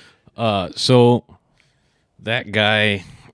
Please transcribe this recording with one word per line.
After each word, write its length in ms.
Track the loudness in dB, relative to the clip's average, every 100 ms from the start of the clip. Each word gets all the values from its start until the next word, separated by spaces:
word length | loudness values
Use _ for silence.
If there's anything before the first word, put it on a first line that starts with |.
| -20 _ _ -8
Uh, 340 | -4 -4 -6 -6
so 480 | 2 4 4 2 -4 -20 _ _ _ _ _ _ _ _
that 280 | -8 -8 -6
guy 520 | -2 0 0 0 -4 -10 -20 -20